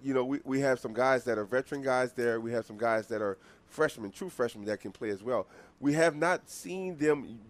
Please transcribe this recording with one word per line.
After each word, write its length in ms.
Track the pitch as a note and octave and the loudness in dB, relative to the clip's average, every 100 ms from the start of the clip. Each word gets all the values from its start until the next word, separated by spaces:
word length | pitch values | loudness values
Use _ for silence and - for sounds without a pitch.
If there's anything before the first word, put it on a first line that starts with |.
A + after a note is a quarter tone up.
you 100 | C3+ | 0
know, 140 | C3 B2+ | 0 0
we, 140 | C#3+ | -2
we 160 | B2+ C3+ | -2 2
have 180 | C#3 B2 | 2 2
some 140 | A#2 | 0
guys 320 | A2 C3 B2+ | 2 4 4
that 140 | A#2+ G#2+ | 2 0
are 60 | G2+ | 0
veteran 340 | B2+ - C#3+ | 0 0 -4
guys 320 | C3+ B2+ B2 | 0 0 0
there. 260 | - A#2+ A2+ | 0 0 0
We 140 | A#2 | -2
have 140 | A#2 A2 | -4 -4
some 100 | G#2+ | -2
guys 300 | A#2 A2 G#2 | 0 2 0
that 160 | A2 | -2
are 160 | G#2 F#2+ - - - | -2 -4 -12 -20 -8
freshmen, 440 | - D3+ B2 A2+ | -2 -2 -2 -10
true 180 | - F#3 | -10 -8
freshmen 380 | - A#2 G#2+ G#2 | -2 -2 -2 -4
that 140 | G#2 | -4
can 120 | G#2 | -6
play 160 | - G#2 | -6 -4
as 140 | G2 | -4
well. 240 | A#2 A2+ - - - - | -2 -2 -2 -12 -20 -2
We 140 | C#3 | 0
have 200 | D3+ E3 | 4 4
not 360 | D3 E3 F3+ - | 4 0 0 -4
seen 480 | - F3 F#3 F#3 D3+ | -12 -8 -6 -6 0
them 400 | D3+ D3 F2+ A2+ | 2 2 -2 -14